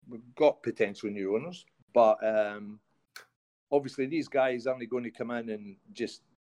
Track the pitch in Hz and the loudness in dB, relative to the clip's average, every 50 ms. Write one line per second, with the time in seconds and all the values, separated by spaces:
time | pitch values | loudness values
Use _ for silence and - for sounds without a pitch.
0 | _ - 120 113 120 123 123 - 156 147 - _ - 120 110 - 113 101 101 - | _ -14 -16 -16 -16 -16 -2 4 4 4 4 _ -6 -8 0 0 0 0 0 -6
1 | - 107 101 104 98 95 101 113 139 175 180 - - _ _ _ _ _ _ 123 | -8 -8 -6 -4 -4 -2 -2 -2 -2 -4 -12 -14 -18 _ _ _ _ _ _ 6
2 | 117 110 107 - - 110 110 107 107 104 104 104 104 104 107 107 _ _ _ _ | 6 6 6 4 2 0 2 2 2 0 -2 -8 -10 -12 -14 -16 _ _ _ _
3 | _ _ _ - - _ _ _ _ _ _ _ _ _ 143 143 139 131 - - | _ _ _ -20 -20 _ _ _ _ _ _ _ _ _ 0 0 0 0 -4 -4
4 | 131 131 156 165 139 - - 139 131 131 127 123 113 131 131 127 120 113 123 123 | -2 0 0 -2 -2 0 2 2 2 2 2 -2 -2 -2 -4 -4 -4 -4 -4 -4
5 | 120 117 110 - 123 113 120 120 113 117 110 107 104 101 98 _ _ _ 101 - | -4 -6 -6 -6 -6 -4 -4 -6 -4 -6 -8 -8 -8 -14 -18 _ _ _ -8 -6
6 | 120 101 - - _ _ _ _ | -6 -6 -6 -12 _ _ _ _